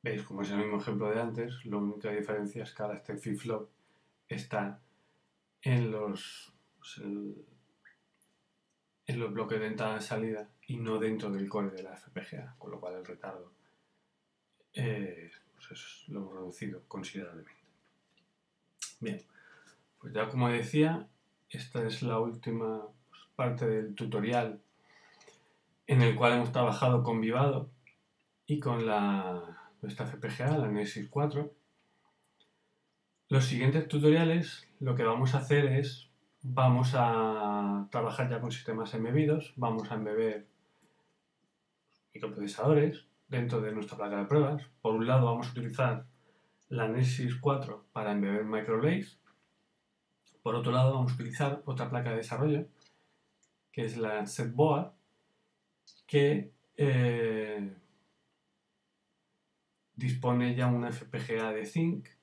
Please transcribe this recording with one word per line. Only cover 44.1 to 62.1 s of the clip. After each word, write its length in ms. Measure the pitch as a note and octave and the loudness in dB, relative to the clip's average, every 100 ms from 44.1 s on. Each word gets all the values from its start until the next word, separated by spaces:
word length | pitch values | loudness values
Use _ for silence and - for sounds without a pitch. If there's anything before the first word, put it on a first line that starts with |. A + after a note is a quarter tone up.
| G2+ | -4
de 80 | G2 | 2
pruebas. 360 | D3 C#3 D3+ - _ | 4 4 0 -6 _
Por 120 | A2+ | 0
un 120 | A2 A2+ | 0 4
lado 180 | C3 | 6
vamos 240 | A#2+ A#2 B2+ | 6 2 -4
a 40 | |
utilizar 540 | B2+ B2 - B2+ B2+ - _ _ _ _ _ _ | -6 -6 0 0 0 -8 _ _ _ _ _ _
la 180 | B2 A2 | -2 0
Nesis 480 | A#2+ B2+ B2+ B2 B2 | 2 2 2 -2 0
cuatro 500 | C#3+ C3+ - G#2 _ | 0 0 -2 -10 _
para 180 | - G#2+ | -6 -2
embeber 320 | G2+ G2 G#2 | 0 2 0
microrelays. 760 | A2 A2 G#2 A2+ D3 F#3 G3 - _ _ _ _ _ _ _ _ _ _ _ _ | 0 -2 0 2 4 2 -2 -12 _ _ _ _ _ _ _ _ _ _ _ _
Por 120 | A2+ | -4
otro 160 | A#2+ B2 | -2 2
lado 220 | B2 C3 | 4 4
vamos 200 | C3 B2+ | 4 0
a 20 | |
utilizar 480 | - B2 - C#3 C#3+ | 0 -4 -2 -2 -2
otra 240 | - B2+ B2 | -6 -6 -2
placa 220 | B2 A#2+ | -2 -2
de 60 | A2+ | -4
desarrollo, 500 | A2+ B2+ D3+ D3 F3 _ _ _ _ _ _ _ _ _ _ | -4 0 2 2 -2 _ _ _ _ _ _ _ _ _ _
que 140 | - A2+ | -6 -6
es 100 | A#2 | -2
la 300 | A2 G#2+ G2+ | -2 -2 -4
Setboard, 680 | - B2 B2 D#3 C#3+ F3+ _ _ _ _ _ _ _ _ _ - - - | -4 -4 4 6 6 0 _ _ _ _ _ _ _ _ _ -20 -20 2
que, 440 | D3 C#3+ D3+ - _ _ - | 4 6 4 -2 _ _ 0
eh, 1000 | C#3 B2+ A#2+ A#2 A2+ A2 G#2+ G#2+ G2+ F#2 _ _ _ _ _ _ _ _ _ _ _ _ _ _ _ _ _ _ _ _ _ | 4 6 4 2 0 0 -4 -4 -6 -10 _ _ _ _ _ _ _ _ _ _ _ _ _ _ _ _ _ _ _ _ _
dispone 600 | - B2+ B2 B2 B2 B2 | -4 -2 0 2 4 2
ya 140 | B2 B2 | 2 4
una 200 | A#2+ A#2+ | 2 0
F 160 | B2 | -6
P 160 | - A#2+ | -8 -8
G 200 | - A2+ | -4 -2
A 120 | A2 | -2
de 140 | G#2+ G2+ | -4 -2
Zinc 420 | E3 E3 C#3+ - | 0 0 -2 -8